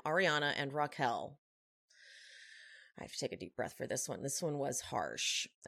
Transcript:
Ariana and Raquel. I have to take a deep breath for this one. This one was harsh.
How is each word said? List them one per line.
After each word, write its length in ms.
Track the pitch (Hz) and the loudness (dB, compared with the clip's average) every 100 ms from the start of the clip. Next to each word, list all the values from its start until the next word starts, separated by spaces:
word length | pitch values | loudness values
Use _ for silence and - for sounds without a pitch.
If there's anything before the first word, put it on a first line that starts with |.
Ariana 480 | - 170 180 151 147 - | 2 4 6 6 4 2
and 160 | 139 | 2
Raquel. 640 | 147 143 - 127 113 - - _ _ _ _ _ - - - - - - - - - - - | 2 0 4 4 4 -2 -10 _ _ _ _ _ -20 -20 -20 -20 -18 -18 -18 -18 -20 -18 -14
I 40 | |
have 80 | - | -10
to 60 | - | -4
take 140 | 135 | -4
a 40 | 90 | -4
deep 200 | 87 - | -6 -4
breath 180 | - - | -4 -4
for 100 | - | -2
this 220 | 123 - | -2 -2
one. 140 | 113 | -2
This 200 | 135 - | -2 0
one 160 | 165 147 | 0 0
was 220 | 139 131 | 0 -2
harsh. 640 | - 120 67 58 - - - _ | 0 0 0 0 0 0 -4 _